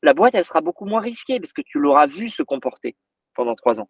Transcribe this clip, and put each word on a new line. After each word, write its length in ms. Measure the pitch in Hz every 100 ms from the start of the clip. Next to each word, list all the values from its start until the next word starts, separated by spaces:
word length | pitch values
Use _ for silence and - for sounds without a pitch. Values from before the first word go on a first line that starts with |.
la 120 | 156
boîte, 220 | 139 233 226
elle 100 | 170
sera 160 | 165
beaucoup 240 | 156 - 202
moins 160 | 220
risquée 380 | 220 233 - 254
parce 140 | 165
que 80 | -
tu 180 | 139 147
l'auras 280 | 143 143 147
vu 220 | 151 226
se 140 | -
comporter 520 | 147 135 127 - 120 - _ _ _ -
pendant 200 | 120 117
trois 260 | - 110
ans. 80 | 104